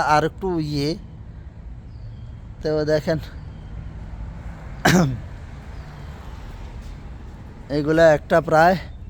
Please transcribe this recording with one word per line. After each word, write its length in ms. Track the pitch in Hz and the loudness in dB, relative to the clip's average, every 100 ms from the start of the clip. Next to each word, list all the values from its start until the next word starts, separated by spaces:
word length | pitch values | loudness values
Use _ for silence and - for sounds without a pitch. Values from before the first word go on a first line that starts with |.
আর 220 | 143 151 156 | 6 4 4
একটু 220 | - 190 175 | 0 -2 0
ইয়ে, 300 | 151 147 143 180 - - - - - - - - - - - - - - - - | 0 0 0 -2 -8 -16 -16 -14 -16 -14 -14 -14 -14 -14 -14 -12 -14 -14 -14 -6
তো 100 | 156 151 151 | 0 0 4
দেখেন 320 | 156 180 160 - - - - - - - - - - - - - - - - - 175 151 117 - - - - - - - - - - - - - - - - - - - - - - - - - | 2 2 -2 -2 -12 -12 -12 -12 -10 -10 -12 -12 -10 -10 -10 -12 -12 -12 -2 4 6 4 0 -8 -12 -14 -14 -14 -14 -14 -14 -14 -14 -14 -14 -12 -12 -12 -12 -12 -14 -14 -14 -14 -16 -16 -16 -4
এগুলা 340 | 147 147 160 165 | -2 4 8 10
একটা 240 | 147 - 170 | 8 6 4
প্রায় 340 | 160 156 170 185 - - - | 6 8 8 6 0 -12 -12